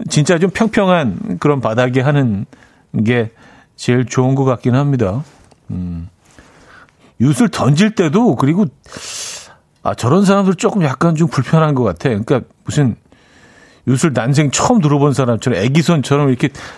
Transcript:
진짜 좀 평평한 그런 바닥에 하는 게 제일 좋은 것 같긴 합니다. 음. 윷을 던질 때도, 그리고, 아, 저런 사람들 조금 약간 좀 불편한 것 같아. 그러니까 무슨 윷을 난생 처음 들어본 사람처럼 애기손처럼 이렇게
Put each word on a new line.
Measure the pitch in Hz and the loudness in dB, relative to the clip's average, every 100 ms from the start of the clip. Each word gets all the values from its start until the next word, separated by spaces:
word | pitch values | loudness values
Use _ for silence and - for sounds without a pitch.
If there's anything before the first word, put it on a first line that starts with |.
| - | -4
진짜 | - 151 170 | 0 2 2
좀 | 185 | 0
평평한 | - 226 220 196 180 135 85 - 90 | 0 -2 0 2 2 0 -4 -6 -4
그런 | 147 143 | -2 0
바닥에 | 113 113 127 127 | 0 0 0 0
하는 | 131 143 131 98 113 - _ _ _ - | 0 2 0 -2 -6 -14 _ _ _ -2
게 | 107 123 110 - - - _ | 0 0 -2 -8 -20 -20 _
제일 | - - 123 120 | -8 -2 0 0
좋은 | - 127 | 0 0
것 | 135 | 0
같긴 | 131 120 127 | 0 0 0
합니다. | 123 143 135 101 107 156 - _ _ - | 0 0 0 -2 -4 -8 -16 _ _ -12
음. | 95 90 85 85 _ _ - - _ - - - _ _ - | -10 -8 -10 -12 _ _ -20 -20 _ -20 -20 -20 _ _ -2
윷을 | 123 139 233 | 0 2 0
던질 | - 139 147 214 | 0 0 2 2
때도, | 208 170 165 240 127 | 2 0 2 2 2
그리고, | 135 170 185 - - - - - - - - - _ _ | 0 0 -2 -4 -20 -18 -14 -12 -12 -14 -18 -20 _ _
아, | - | -8
저런 | 101 113 170 | -4 0 2
사람들 | 190 196 190 190 | 4 2 2 0
조금 | 262 233 | 0 0
약간 | 156 127 170 | 0 0 0
좀 | 156 165 | 2 0
불편한 | - 123 160 156 | 0 0 2 2
것 | 135 | 2
같아. | 113 82 143 | 0 -2 -2
그러니까 | 104 - 135 - _ | -2 0 -2 -4 _
무슨 | - - 135 - _ _ _ _ - - - _ - | -6 0 0 -2 _ _ _ _ -20 -20 -20 _ -2
윷을 | 131 170 | 0 0
난생 | 123 117 143 147 | 0 0 0 0
처음 | - - 247 | 0 0 2
들어본 | 151 143 143 | 2 2 2
사람처럼 | 131 127 113 - 90 | 2 0 0 0 0
애기손처럼 | 110 147 160 165 120 139 143 | 0 2 2 0 0 0 2
이렇게 | 123 147 - - | 0 -2 -6 -16